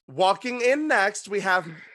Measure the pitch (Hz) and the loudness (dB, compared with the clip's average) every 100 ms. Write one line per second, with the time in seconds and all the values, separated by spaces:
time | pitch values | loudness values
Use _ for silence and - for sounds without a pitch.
0 | - 135 185 196 247 247 247 285 302 240 | -10 0 2 2 -2 -2 0 2 2 2
1 | 196 208 - 202 190 185 165 160 - | 2 -2 -6 -4 0 0 -2 -12 -20